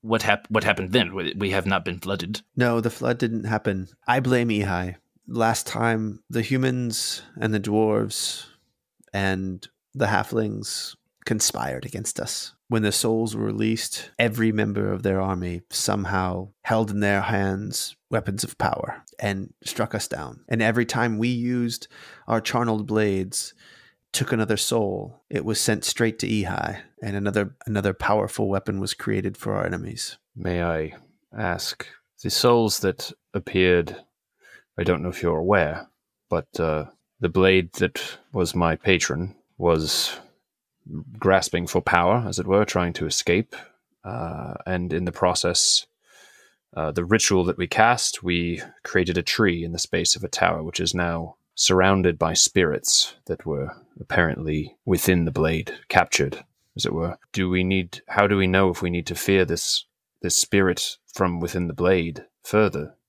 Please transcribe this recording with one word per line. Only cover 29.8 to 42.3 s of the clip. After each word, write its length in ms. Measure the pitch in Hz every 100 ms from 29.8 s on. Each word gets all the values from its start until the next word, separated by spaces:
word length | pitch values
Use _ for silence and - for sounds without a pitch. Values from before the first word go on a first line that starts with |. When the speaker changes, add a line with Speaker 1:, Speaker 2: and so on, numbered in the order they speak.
| 92 113 - - _
Speaker 3:
May 280 | - 90 87
I 320 | 85 80 78 - _ _ _ 104
ask, 500 | 98 87 - - - - _ _
the 80 | -
souls 500 | - 123 120 110 -
that 320 | 98 90 - - _
appeared, 600 | 98 - 92 92 90 80 - _ _ _ _ - - _ -
I 60 |
don't 180 | 85 87
know 80 | 87
if 120 | -
you're 140 | 87 78
aware, 500 | 90 101 78 80 - _ _ _ _
but, 180 | 87 - -
uh, 280 | 82 78 76 _ _ _
the 80 | 90
blade 440 | 87 95 95 87
that 440 | - 90 - - - _
was 220 | 110 87
my 220 | 87 85 80
patron 580 | - 87 - 73 92 - _ -
was 600 | 85 82 78 - - - - _ _ _ _ _ - 78 98 110
grasping 480 | 98 95 - 87 87
for 140 | 92
power, 440 | - 87 87 113
as 120 | 110